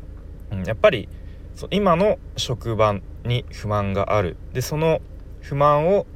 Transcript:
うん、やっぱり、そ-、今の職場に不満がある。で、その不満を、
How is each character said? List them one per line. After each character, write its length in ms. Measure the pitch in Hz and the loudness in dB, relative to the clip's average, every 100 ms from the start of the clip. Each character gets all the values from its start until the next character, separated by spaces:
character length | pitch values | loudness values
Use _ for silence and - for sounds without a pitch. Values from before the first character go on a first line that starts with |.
| - - - - - | -12 -14 -14 -14 -8
う 60 | 95 | -6
ん、 60 | |
や 100 | 92 | -4
っ 40 | 110 | 4
ぱ 120 | 214 | 4
り、 180 | 127 87 - - - - - | 4 -2 -12 -14 -14 -14 -12
そ-、 120 | - | -4
今 240 | 190 196 165 | 2 4 4
の 240 | 208 - - - | 4 0 -4 -6
職 400 | - 120 117 107 | -4 -4 -2 4
場 240 | 107 101 - - | 4 2 -4 -8
に 220 | 117 123 - | -2 -2 -4
不 160 | - 101 | -8 -2
満 260 | 104 101 | 0 0
が 220 | 95 - 107 | 0 2 2
あ 60 | |
る。 140 | 90 - - | 2 -2 -6
で、 80 | 127 | -6
そ 160 | 127 151 | -4 0
の 240 | 160 160 - - - - | 2 2 -2 -14 -14 -14
不 140 | - 139 | -6 4
満 400 | 147 147 160 202 | 6 6 4 4
を、 100 | - | 2